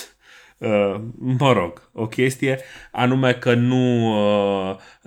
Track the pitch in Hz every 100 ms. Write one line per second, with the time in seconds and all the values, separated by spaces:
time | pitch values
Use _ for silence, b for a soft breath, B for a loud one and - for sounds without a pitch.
0 | - _ B B B _ 110 104 101 101
1 | 113 117 127 127 139 107 85 - _ -
2 | 113 - 131 131 135 131 B B B -
3 | 123 131 127 127 127 120 123 127 127 120
4 | 113 107 104 104 101 98 95 95 B B